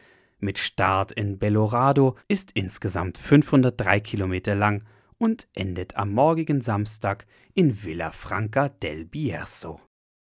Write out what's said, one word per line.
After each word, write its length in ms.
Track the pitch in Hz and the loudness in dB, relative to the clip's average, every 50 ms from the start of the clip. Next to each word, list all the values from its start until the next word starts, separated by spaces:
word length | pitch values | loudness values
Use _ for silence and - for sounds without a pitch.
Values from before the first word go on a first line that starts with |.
| _ _ _ _ _ _ _ _ | _ _ _ _ _ _ _ _
mit 180 | 104 98 95 - | -6 -6 -4 -4
Start 540 | - - - - 95 95 95 95 98 - - | -6 -4 -2 0 2 2 4 2 0 -2 -4
in 260 | - 104 101 98 95 | -4 -4 -4 -4 -2
Belorado 800 | 104 104 104 107 107 107 123 135 131 139 139 143 135 131 - - _ - | 0 2 2 4 2 2 2 2 2 4 4 4 4 4 2 -2 _ -4
ist 220 | 202 196 - - - | -2 -2 -2 -4 -4
insgesamt 640 | - 98 90 - - - 98 - 82 87 92 - - | -6 -6 -6 -6 -6 -4 -2 -2 -2 -2 -2 -4 -6
fünfhundertdrei 840 | - - 143 147 151 - - 135 127 123 - - 104 90 98 107 | 2 6 6 6 6 6 4 4 4 2 0 0 0 2 2 2
Kilometer 560 | 107 - - 101 95 92 90 92 - 110 101 | 0 -2 -2 -2 -2 0 -2 -2 -2 -2 0
lang 280 | 101 104 104 104 101 104 - _ _ _ _ _ - | 2 2 2 0 -2 -6 -12 _ _ _ _ _ -2
und 300 | 226 226 226 226 - _ - | 0 0 0 -2 -6 _ -8
endet 420 | - 98 98 90 90 92 - - | -6 -6 -6 -6 -6 -8 -8 -6
am 160 | - 98 101 101 | -4 -4 0 2
morgigen 480 | 117 143 156 165 160 160 156 147 139 | 4 4 4 4 2 0 0 0 0
Samstag 640 | 117 113 107 104 104 107 - - - 101 101 - - _ _ _ _ _ - | 0 0 -2 -2 -2 -4 -6 -6 -4 -4 -4 -6 -8 _ _ _ _ _ 0
in 180 | 202 175 143 107 | 2 2 2 2
Villafranca 960 | 98 104 85 80 87 82 80 - - - - 95 104 110 107 107 131 143 139 | 0 -6 -8 -6 -6 -6 -8 -8 -12 -10 -6 -4 -4 -4 -2 0 0 -2 -2
del 380 | - - - 80 73 80 80 | -4 -8 -8 -8 -8 -8 -12
Bierzo. 720 | - - 151 156 113 85 - - - - - - - - - _ _ _ _ _ _ _ _ _ _ | -10 -8 -6 -6 -4 -6 -6 -6 -6 -6 -6 -6 -8 -12 -16 _ _ _ _ _ _ _ _ _ _